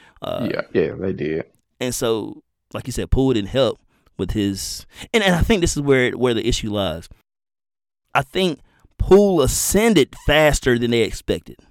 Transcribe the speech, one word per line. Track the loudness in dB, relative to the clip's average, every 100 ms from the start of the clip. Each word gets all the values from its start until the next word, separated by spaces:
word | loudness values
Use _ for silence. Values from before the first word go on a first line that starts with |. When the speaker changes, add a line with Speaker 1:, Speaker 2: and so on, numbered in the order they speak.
| _ -14
Speaker 1:
Uh, | -8 -6 -4
Speaker 2:
Yeah, | -6 -4
yeah, | -2 -2 -4
they | -8
did. | -6 -6 -6 -8 _ _ -10
Speaker 1:
and | -8
so, | -4 -4 -4 -6 -14 _ _ _
like | -14 -10
you |
said, | -8 -2
Poole | 2 2
didn't | 0 -2
help | 0 0 -2 _ _ _ -10
with | -6
his, | -2 -4 -4 -10 -12 -16 -20 -4
and, | 0
and | 2 2
I |
think | 2 2
this | 0 -2
is |
where, | 2 2 2
where | 0 0
the | 0 -2
issue | -2 -4
lies. | -4 -4 -6 -12 -20 _ _ _ _ _ _ _ _ _
I | -4
think | -4 -2 -2 -4 _ _ _ -6
Poole | 6 6 6 2
ascended | 2 0 0 2 4 4 2 -2 0
faster | 4 4 2 0 0
than | 2
they | 0
expected. | 0 -4 -6 -6 -6 -20 _